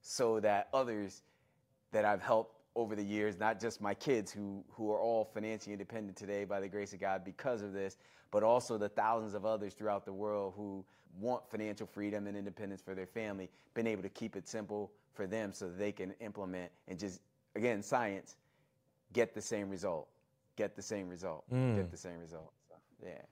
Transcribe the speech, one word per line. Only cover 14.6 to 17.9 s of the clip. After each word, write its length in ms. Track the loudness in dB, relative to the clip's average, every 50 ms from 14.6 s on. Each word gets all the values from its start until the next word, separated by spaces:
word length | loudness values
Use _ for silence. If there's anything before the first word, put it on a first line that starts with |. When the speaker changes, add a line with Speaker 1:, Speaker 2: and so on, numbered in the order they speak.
| -6 -4 -4 -4 -4 -6 -10 _ _ _ _
Speaker 1:
for 120 | -6 -4
them 260 | -2 0 0 -2 -2 -4
so 160 | -6 -6 -6
they 220 | -2 0 0 0
can 220 | 0 -2 -4 -6 -6 -8
implement 500 | -8 -8 -6 -6 -6 -4 -4 -4 -6 -8 -10 _ _
and 100 | -10 -6
just, 240 | -4 -4 -4 -4 -6 _ _ _ _ _ _ _
again, 260 | 0 2 2 2 2 0
science, 540 | 0